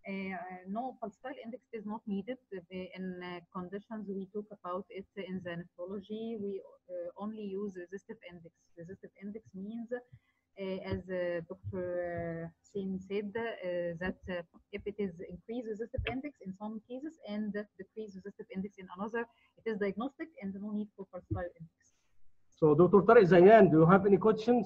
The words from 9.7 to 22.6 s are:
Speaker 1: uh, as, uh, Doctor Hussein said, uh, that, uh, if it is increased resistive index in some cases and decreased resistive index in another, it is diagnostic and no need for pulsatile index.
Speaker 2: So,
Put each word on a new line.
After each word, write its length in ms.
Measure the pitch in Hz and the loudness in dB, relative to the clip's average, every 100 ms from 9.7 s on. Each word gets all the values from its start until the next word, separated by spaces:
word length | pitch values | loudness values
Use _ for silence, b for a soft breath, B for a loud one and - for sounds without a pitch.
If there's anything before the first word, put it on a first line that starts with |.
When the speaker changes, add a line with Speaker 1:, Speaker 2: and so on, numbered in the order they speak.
| 233 226 | -12 -10
Speaker 1:
uh, 840 | 247 247 - _ _ _ - 190 190 190 | -10 -12 -20 _ _ _ -12 -8 -8 -6
as, 80 | 190 185 | -8 -6
uh, 320 | 185 175 175 165 | -6 -4 -4 -8
Doctor 340 | 185 - 190 180 175 175 170 170 165 165 _ | -12 -10 -6 -6 -4 -6 -6 -6 -8 -12 _
Hussein 400 | _ 202 190 190 190 | _ -8 -6 -8 -6
said, 220 | 196 208 226 | -6 -4 -6
uh, 80 | 233 - 180 175 175 165 | -6 -6 -4 -4 -4 -4
that, 140 | 185 190 - | -6 -8 -8
uh, 100 | 180 170 - _ | -10 -10 -20 _
if 100 | 202 202 | -10 -10
it 80 | 202 | -6
is 140 | 202 165 - | -6 -6 -14
increased 340 | 175 - 233 226 | -14 -10 -10 -8
resistive 360 | 208 233 262 - | -8 -8 -6 -4
index 180 | 247 294 - 185 | -6 -10 -12 -14
in 40 | 190 | -10
some 180 | 214 220 _ | -10 -10 _
cases 260 | 247 311 320 - | -12 -12 -14 -10
and 240 | 208 214 202 214 _ | -6 -6 -6 -10 _
decreased 400 | 190 - 220 190 | -16 -14 -14 -14
resistive 300 | 196 - 202 190 | -16 -16 -12 -10
index 160 | 196 - | -10 -12
in 80 | 185 180 | -18 -10
another, 300 | 214 233 233 _ _ _ | -8 -6 -8 _ _ _
it 60 | - | -8
is 60 | 214 | -4
diagnostic 520 | 202 196 262 _ 320 - | -4 -4 -8 _ -16 -10
and 140 | 196 | -10
no 160 | 196 208 208 | -10 -8 -8
need 100 | 208 - | -8 -12
for 80 | 190 | -16
pulsatile 400 | 185 - 196 175 - | -16 -6 -6 -6 -12
index. 200 | 165 _ _ _ _ _ - - _ | -20 _ _ _ _ _ -20 -20 _
Speaker 2:
So, 160 | _ | _